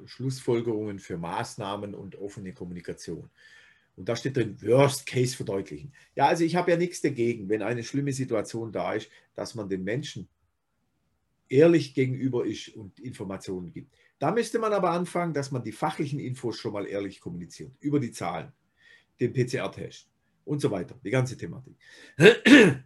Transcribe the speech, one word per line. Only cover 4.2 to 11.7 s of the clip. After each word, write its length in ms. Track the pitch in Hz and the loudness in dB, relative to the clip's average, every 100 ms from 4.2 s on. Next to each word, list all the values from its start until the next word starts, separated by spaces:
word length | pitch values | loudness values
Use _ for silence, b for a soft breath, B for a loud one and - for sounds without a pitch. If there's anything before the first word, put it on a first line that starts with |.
| 139 131 | -2 -2
drin, 200 | 104 98 | -2 -2
Worst 440 | 110 127 139 131 - | 2 6 6 4 -4
Case 300 | 127 127 - | 0 0 -2
verdeutlichen. 560 | - 98 95 73 73 b b - | -4 -4 -6 -10 -14 b b 2
Ja, 100 | 139 | 2
also 180 | 170 | 4
ich 120 | 165 175 | 2 2
habe 140 | 170 | 2
ja 60 | 170 | 2
nichts 260 | 175 - | 2 -2
dagegen, 460 | 156 120 117 117 95 | -2 0 0 0 -2
wenn 140 | 110 | -2
eine 220 | 104 120 | -2 -4
schlimme 280 | 117 139 143 | -4 -4 -2
Situation 600 | 131 127 113 101 113 113 | -4 -2 -2 -2 -6 -6
da 220 | 98 90 | -4 -2
ist, 140 | 101 - b b | -4 -6 b b
dass 200 | - 104 | -10 -10
man 140 | 113 98 | -8 -6
den 160 | 95 | -4
Menschen 440 | 92 123 156 - 92 _ _ _ _ _ _ _ _ _ _ _ - | -4 -4 -6 -12 -14 _ _ _ _ _ _ _ _ _ _ _ 0
ehrlich 460 | 131 165 | 6 8